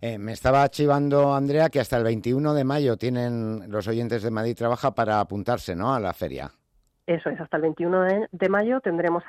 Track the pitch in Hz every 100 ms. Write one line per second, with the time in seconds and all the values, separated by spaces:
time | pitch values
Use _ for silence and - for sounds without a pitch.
0 | 117 107 104 107 127 135 143 - 147 143
1 | 143 143 143 139 139 147 160 139 117 120
2 | 113 113 117 131 151 151 131 147 135 110
3 | 120 123 120 117 110 110 98 104 98 113
4 | 117 113 110 110 113 117 117 120 139 117
5 | 110 107 98 101 101 120 - 87 113 131
6 | 95 - 80 67 71 - _ _ _ _
7 | - 170 156 135 165 160 160 156 175 185
8 | 185 202 220 180 190 202 220 262 202 170
9 | 175 170